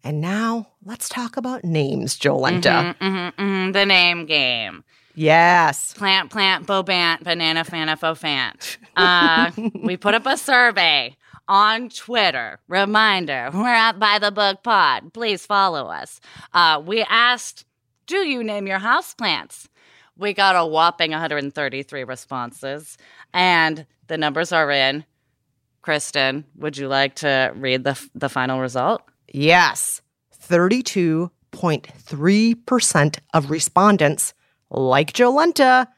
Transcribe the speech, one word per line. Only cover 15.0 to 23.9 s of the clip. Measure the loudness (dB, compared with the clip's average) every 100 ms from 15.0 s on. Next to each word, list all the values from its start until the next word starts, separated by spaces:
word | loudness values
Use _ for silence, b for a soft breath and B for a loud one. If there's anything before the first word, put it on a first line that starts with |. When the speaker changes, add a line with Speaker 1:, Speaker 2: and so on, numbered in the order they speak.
| -6
Speaker 2:
Please | -8 -4 -4 -2
follow | 0 0 -2 -8
us. | -10 -14 -18 B B B
Uh, | 2 4 2
we | -2 -4
asked, | 0 2 2 0 -6 -16 _ _ _ _ -6
"Do | -4
you | -2 -4
name | -4 -6 -4
your | -4
houseplants?" | 0 -2 -2 -4 -2 -2 -6 -20 -20 b b b b _
We | -6
got | 2 4
a | 4 2
whopping | 2 2 2 -4
a | -2
hundred | -4 -4
and | -6
thirty-three | -6 -6 -6 -10 -12
responses, | -10 -12 -10 -10 -10 -10 -12 -12 -14 -20 b b b
and | 0 2 4 2 0 -10